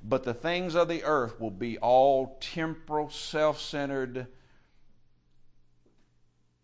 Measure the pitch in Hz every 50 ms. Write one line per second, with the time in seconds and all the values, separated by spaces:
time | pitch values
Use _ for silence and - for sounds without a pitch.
0 | - 107 131 127 - 127 113 - - 165 175 180 180 175 156 175 170 165 170 156
1 | - 143 156 139 120 110 107 - 113 110 95 92 123 117 113 - - 120 127 131
2 | 131 139 139 131 131 - - - - - - 170 160 160 160 160 - - 151 151
3 | 151 147 - - - - - 156 151 156 143 143 - - - 147 143 139 139 135
4 | 131 123 123 127 123 120 - - _ _ - - _ _ _ - - - - _
5 | _ _ _ _ _ _ _ - - - - - _ _ _ _ _ _ _ _
6 | _ _ _ _ _ _ _ _ _ _ _ _